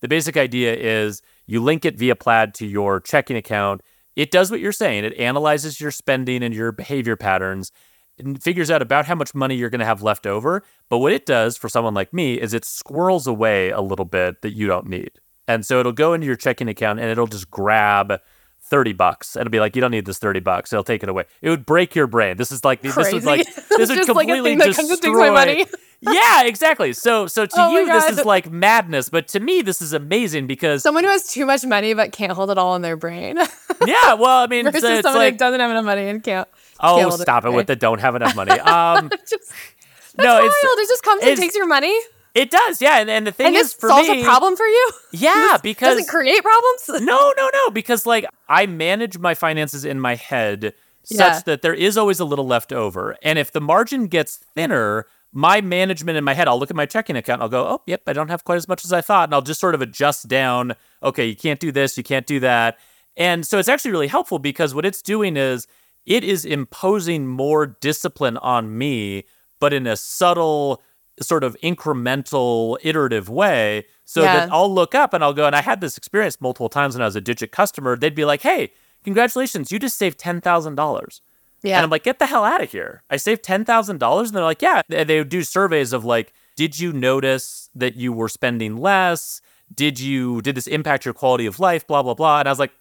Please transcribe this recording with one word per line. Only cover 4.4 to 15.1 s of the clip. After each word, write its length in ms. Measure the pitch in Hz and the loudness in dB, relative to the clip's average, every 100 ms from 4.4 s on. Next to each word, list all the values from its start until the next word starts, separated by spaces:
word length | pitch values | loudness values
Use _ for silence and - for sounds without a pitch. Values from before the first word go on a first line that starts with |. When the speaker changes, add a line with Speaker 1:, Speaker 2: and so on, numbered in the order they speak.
| 185 | 2
Speaker 1:
what 80 | 220 | -2
you're 120 | 196 | -6
saying. 340 | 208 202 107 107 | -4 -2 -2 -4
It 120 | - | -4
analyzes 640 | 120 135 151 151 151 139 | -2 0 0 0 -4 -10
your 80 | 147 | -10
spending 540 | - - 131 127 127 | -8 -2 -2 -2 -4
and 100 | 120 | -4
your 180 | 110 117 | -4 -6
behavior 440 | 107 - 143 120 110 | -6 -8 -6 -4 -4
patterns 560 | 104 92 95 95 92 _ _ _ _ _ | 0 -2 -2 -6 -10 _ _ _ _ _
and 240 | 127 139 | -12 -6
figures 260 | - 180 156 | -4 -2 0
out 140 | 160 | 0
about 240 | 120 139 147 | 2 0 0
how 80 | 170 | -4
much 180 | 139 | -4
money 220 | 143 131 131 | -4 -4 -2
you're 160 | 120 | -4
gonna 140 | 120 113 | -4 -2
have 180 | 107 | -2
left 240 | 107 104 104 | 0 -2 -2
over. 340 | 101 131 185 - _ _ | -4 -2 -4 -6 _ _
But 120 | 120 | 0
what 140 | 135 | 2
it 120 | 240 - | 0 0
does 320 | 127 113 120 | 0 0 -2
for 100 | 113 | -4
someone 280 | - 117 101 | -2 -2 -2
like 180 | 98 | -4
me 260 | 175 156 120 | -4 -4 -2
is 140 | 113 | -4
it 100 | 113 | -6
squirrels 640 | - - - 143 180 185 131 | -8 -14 -10 -2 0 0 -2
away 460 | 113 110 101 92 | -2 2 2 0
a 100 | 104 | -2
little 240 | 98 95 90 | -4 -4 -4
bit 380 | 95 90 87 | -2 -2 -4
that 100 | 110 | -10
you 140 | 107 104 | -4 -2
don't 200 | 92 - | -2 -4
need. 220 | 90 - | -10 -10